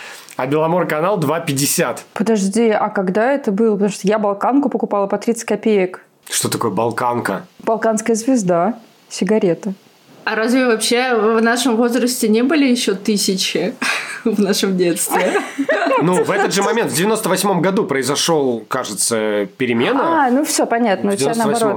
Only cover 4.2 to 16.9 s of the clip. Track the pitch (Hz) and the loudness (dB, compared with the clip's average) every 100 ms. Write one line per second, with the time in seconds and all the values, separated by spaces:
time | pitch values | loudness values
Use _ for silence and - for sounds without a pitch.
4.2 | 202 196 202 277 277 220 208 208 196 208 | 0 0 0 2 2 0 -2 0 0 -2
5.2 | 233 226 - 214 226 208 185 - - _ | -2 -2 -2 -2 2 2 0 -4 -20 _
6.2 | - - - 113 113 95 117 110 123 120 | -8 -6 -4 -2 -2 0 -2 -2 -2 -2
7.2 | 107 92 - - - 220 226 214 220 220 | -2 -6 -8 -8 -4 0 0 0 0 0
8.2 | 226 254 180 170 185 247 - _ _ - | 2 0 2 2 0 -2 -12 _ _ -4
9.2 | 185 214 202 165 208 190 _ _ _ - | 0 2 2 0 -4 -10 _ _ _ -10
10.2 | 202 214 233 262 254 220 - 240 254 233 | -4 -2 2 2 2 2 0 0 2 2
11.2 | 214 226 226 247 262 220 240 240 247 - | 2 4 2 2 2 2 2 2 0 0
12.2 | 220 220 254 311 277 247 - 190 - 202 | 2 2 4 4 4 2 0 -2 0 0
13.2 | - 190 - 165 185 269 - - - - | 0 -2 -2 -2 -4 -4 -4 -4 -8 -6
14.2 | 233 208 196 214 202 185 175 165 - - | -2 0 2 2 0 2 0 0 -2 -2
15.2 | 539 370 - - 277 622 679 508 180 180 | 0 -2 -4 -4 -2 -2 0 2 2 2
16.2 | - 190 - 160 226 226 165 | 2 0 0 0 0 0 0